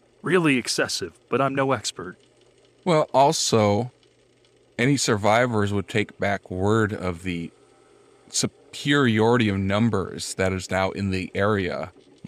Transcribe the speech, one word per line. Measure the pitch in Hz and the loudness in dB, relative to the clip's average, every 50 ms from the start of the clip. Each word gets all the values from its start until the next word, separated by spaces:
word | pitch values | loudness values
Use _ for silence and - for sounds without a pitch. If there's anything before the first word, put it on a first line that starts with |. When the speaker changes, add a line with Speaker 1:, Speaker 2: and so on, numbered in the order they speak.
| _ _ _ _ | _ _ _ _
Speaker 1:
really | - 127 175 185 165 151 135 123 | -4 0 0 2 2 2 2 0
excessive, | 110 - - - 135 110 - - 98 82 - _ _ _ | -2 -4 -2 -2 -2 -2 -4 -6 -8 -10 -12 _ _ _
but | - 123 | -2 0
I'm | 139 135 135 | 0 0 0
no | 139 135 135 131 | 0 0 0 -2
expert. | 110 - - - - 87 90 90 - _ _ _ _ _ _ _ _ _ _ _ _ _ | -2 -4 -8 -10 -10 -14 -14 -16 -18 _ _ _ _ _ _ _ _ _ _ _ _ _
Speaker 2:
Well, | 185 165 156 143 - - | 0 2 2 2 2 4
also, | 131 139 147 160 - - - - 113 107 104 101 107 120 127 - _ _ _ _ _ _ _ _ _ _ _ _ _ _ _ _ - | 4 4 4 4 2 0 2 2 4 4 4 4 2 0 -4 -8 _ _ _ _ _ _ _ _ _ _ _ _ _ _ _ _ -2
any | 120 135 147 | 0 2 2
survivors | 127 - - 120 101 101 104 107 117 127 123 113 107 101 101 101 | 2 2 0 0 2 2 4 4 4 2 2 0 0 0 0 -2
would | 101 95 - | -4 -4 -2
take | - 107 104 - - - | -2 -4 -4 -4 -4 -6
back | 92 101 101 95 - - | -4 -4 -4 -4 -6 -10
word | 92 90 95 104 110 113 107 101 107 | -6 -2 0 2 2 2 2 0 -2
of | - 92 90 87 82 87 | -4 -6 -6 -6 -6 -6
the | 92 87 85 85 - - _ _ _ _ _ _ _ _ _ _ _ _ _ _ - | -6 -6 -6 -8 -10 -12 _ _ _ _ _ _ _ _ _ _ _ _ _ _ -8
superiority | - - - - - _ - - - - - 143 143 147 135 120 110 107 110 113 120 123 113 104 | -6 -4 -4 -4 -6 _ -20 -20 -18 -6 -2 2 2 4 4 4 4 4 4 4 4 4 2 2
of | 98 98 | 0 0
numbers | 98 95 98 104 117 117 107 98 87 - - 85 - - - | 0 0 0 2 2 2 0 -2 -4 -6 -8 -10 -10 -10 -4
that | - 95 95 | -2 -2 -2
is | 95 92 90 - | -2 -4 -4 -4
now | 92 92 95 95 | -2 -2 -2 -2
in | - 90 98 98 | -2 -4 -4 -2
the | 95 92 90 - - | -2 -4 -6 -6 -4
area | 98 98 104 107 98 92 82 69 67 78 87 - - _ - - _ - | -2 0 0 0 0 -2 -4 -4 -6 -8 -10 -14 -20 _ -20 -20 _ -4